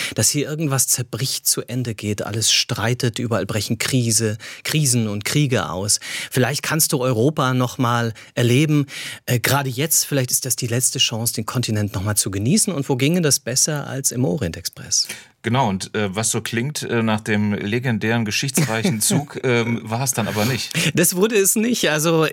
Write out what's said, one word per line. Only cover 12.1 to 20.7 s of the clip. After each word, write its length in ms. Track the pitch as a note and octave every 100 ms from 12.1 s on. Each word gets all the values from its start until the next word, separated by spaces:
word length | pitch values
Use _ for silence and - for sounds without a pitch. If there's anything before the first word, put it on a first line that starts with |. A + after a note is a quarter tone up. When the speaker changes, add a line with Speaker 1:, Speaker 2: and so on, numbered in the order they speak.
| G#2
Speaker 1:
zu 140 | G#2
genießen. 420 | G2 A2+ G#3 -
Und 160 | C#3+ C#3
wo 60 | B2+
ginge 260 | C#3 F3+
das 180 | D3+ -
besser 480 | A#2 C3+ - D3 B2
als 240 | C3 C3
im 120 | B2
Orient 320 | C#3+ E3+ E2+ D#2+
Express? 520 | - - F#2 - - - - _
Speaker 2:
Genau, 280 | A2+ B2+ A#2
und, 260 | F#2+ - G#2+
äh, 180 | G2+
was 180 | F#2+ A#2
so 100 | A2
klingt, 420 | - A2+ C#3 -
äh, 180 | - A#2
nach 200 | A2 G#2+
dem 320 | A2+ G#2 G#2
legendären, 720 | G2+ G#2 A#2+ B2+ G#2+ A2 A#2 G#2+
geschichtsreichen 720 | - C#3 - C3+ A2 F#3 A2
Speaker 1:
<laughs> 0 |
Speaker 2:
Zug, 380 | - F#3+ - - C3
ähm, 340 | A#2+ A#2 A#2
war 200 | G#2 A2+
es 80 | C3+
dann 160 | - G2
aber 160 | G#2
nicht. 300 | A#2 A#2 -